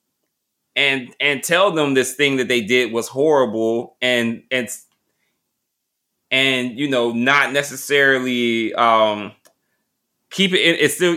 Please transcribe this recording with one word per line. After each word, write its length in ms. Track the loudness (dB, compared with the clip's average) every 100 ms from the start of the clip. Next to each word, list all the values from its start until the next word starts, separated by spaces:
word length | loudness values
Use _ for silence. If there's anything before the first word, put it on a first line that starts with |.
| _ _ _ _ _ _ _ -2
and, 380 | -2 -2 -6 -4
and 220 | -2 -2
tell 280 | -2 2 2
them 220 | 2 0
this 200 | 0 0
thing 220 | 0 0 0
that 120 | 0
they 120 | -2
did 320 | 0 0 0
was 160 | -4 -6
horrible," 880 | -2 2 2 2 0 -2 -2 -6 _
and, 400 | -2 0 -2 -6 _
and, 180 | -6 -6 -12 _ _ _ _ _ _ _ _ _ _ _ _ _ _ _
and, 480 | 0 2 0 -4 -4
you 100 | -2
know, 240 | 0 0
not 400 | 0 2 2 2
necessarily, 1200 | -2 -4 -10 -2 2 4 2 0 -2 0 0 -2
um, 580 | 2 4 4 2 0 -8 -16 _ _ _ _ _ _ _ _ _
keep 220 | -2 0
it, 60 | 2
it, 200 | 2 2
it's 140 | 0
still, 220 | 2 0